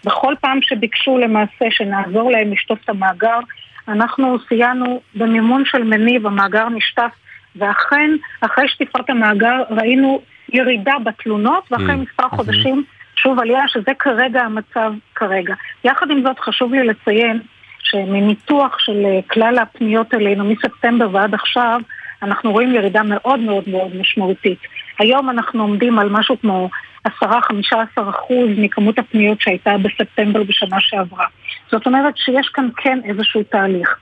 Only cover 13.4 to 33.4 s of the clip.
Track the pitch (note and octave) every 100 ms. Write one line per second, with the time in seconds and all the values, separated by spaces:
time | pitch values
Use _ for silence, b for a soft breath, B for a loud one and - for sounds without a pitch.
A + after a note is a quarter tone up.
13.4 | A#3 B3+ C4 A#3+ G3+ C4 C#4+ A3+ B3+ B3
14.4 | A#3 G#3+ G#3+ A#3 A3 G#3+ _ - G#3 F#3+
15.4 | F3+ G3 B B B3 C4+ E4 C#4+ C4 B3+
16.4 | - - B3 C4+ B3 G#3 - G#3 A#3 A3+
17.4 | - - B B - G3+ F#3+ G3 G#3 G#3
18.4 | - D4 C4+ - - G#3 G3+ F#3+ F#3 A3
19.4 | A3 B3 A3+ - A3 A3 A3 A#3 G#3 G3+
20.4 | G3+ A3 A#3 - A#3+ A#3 A3 F#3+ G#3 G3+
21.4 | - B3 A#3+ A#3 A#3 B B B G3+ G3+
22.4 | A3+ G#3 B3+ A#3+ G3 G#3+ G#3+ G3+ A#3+ C4+
23.4 | A3+ G3+ G3 F#3 F#3 F#3 G3 - F#3 F#3+
24.4 | G#3 F3+ B B B - G#3+ C4 C4 A#3+
25.4 | G#3 A#3 G#3+ G#3 A#3+ A3+ G3+ G#3 A3 B3+
26.4 | G#3+ F#3 F#3 B B B G#3 - G3+ A#3
27.4 | - G3+ G3 A3+ A3 - G3+ - - B3
28.4 | A#3+ G3+ G#3 - G#3 A3 - A3 G#3 G#3+
29.4 | A3 F#3 G#3+ G3+ G3+ - - - G#3 G#3+
30.4 | G3+ G3+ G3 F#3+ - G3+ F3+ - - _
31.4 | B B - A3 B3 B3+ C#4+ C#4+ - B3+
32.4 | - - B3+ - C#4 C4 G#3+ G3+ G#3+ A3